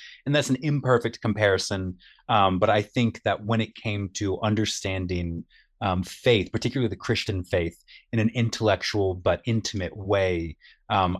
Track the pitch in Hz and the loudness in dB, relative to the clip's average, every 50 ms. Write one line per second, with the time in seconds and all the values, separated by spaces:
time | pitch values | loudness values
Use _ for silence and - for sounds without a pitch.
0 | - - - - _ - 143 147 139 - 131 - - 151 147 135 123 127 127 117 | -18 -20 -20 -10 _ 0 0 0 2 0 -2 0 0 0 -2 0 2 2 2 2
1 | - 117 - - - 110 101 107 107 101 95 95 - - 104 95 92 92 90 - | 2 -2 -4 -4 -4 -2 0 2 4 4 4 2 0 -2 -4 -4 -4 -4 -6 -10
2 | - - - _ _ - 120 107 98 95 92 92 104 104 104 107 104 - - 127 | -14 -20 -20 _ _ 0 2 4 4 4 4 4 2 4 4 2 0 0 0 0
3 | 120 113 - - - 107 98 - 110 104 117 110 107 - - - - 110 104 101 | 2 2 0 0 -2 -2 -2 -2 -2 0 0 0 0 -2 -6 -8 -6 -6 -4 -4
4 | 101 95 - - 104 98 92 - - 107 104 107 107 - - - - 101 95 92 | -6 -6 -6 -4 -2 -2 -2 0 0 0 2 2 0 0 -2 -4 -4 -4 -4 -4
5 | 92 90 92 90 87 85 85 85 - - _ _ _ _ _ _ - 98 90 90 | -4 -2 -2 -2 -2 -4 -6 -8 -10 -12 _ _ _ _ _ _ -2 -2 0 0
6 | 92 - - - - 127 120 101 87 - - 110 - 120 - 139 123 107 - - | -2 -4 -8 0 2 4 4 4 4 0 -2 -4 -2 -2 0 0 0 -2 -2 -4
7 | - - 113 - - - 104 92 90 - - 90 85 85 - - _ _ - - | -2 -2 -2 0 0 -2 -4 -4 -4 -2 -2 0 0 -2 -4 -10 _ _ -20 -20
8 | _ _ - 113 110 113 - 127 117 113 - - 113 107 95 92 - - - 104 | _ _ 0 0 0 2 2 0 0 0 0 0 2 2 2 2 0 -2 -2 0
9 | 98 95 90 90 87 95 87 - - 120 113 110 - - - 101 90 - - 101 | 0 0 -2 0 0 0 0 0 0 -2 -2 0 -2 -2 -4 -6 -6 -6 -8 -8
10 | 95 95 104 98 95 92 90 85 82 80 73 - - - - _ _ - 107 98 | -2 0 2 2 2 2 0 -2 -4 -6 -10 -14 -18 -20 -20 _ _ -2 0 2
11 | 95 90 87 | 2 2 0